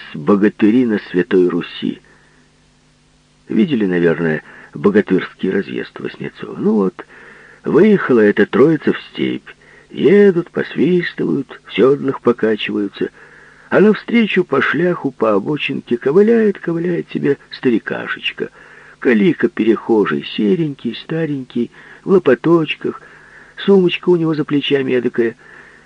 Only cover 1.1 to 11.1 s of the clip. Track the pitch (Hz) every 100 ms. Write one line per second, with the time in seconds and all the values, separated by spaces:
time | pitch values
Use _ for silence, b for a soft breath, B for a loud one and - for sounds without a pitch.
1.1 | 90 90 98 90 85 - - - - b
2.1 | b b b b b _ _ _ _ _
3.1 | _ _ _ - - 165 127 98 87 85
4.1 | 80 82 76 B B B - 101 101 -
5.1 | 87 - - 92 98 78 62 57 - -
6.1 | - 69 - 53 65 175 220 190 - -
7.1 | B B B B B - 131 214 196 -
8.1 | 123 104 104 101 101 147 156 - - -
9.1 | - 65 62 - - b b b - 127
10.1 | 202 202 170 - - - - 147 180 175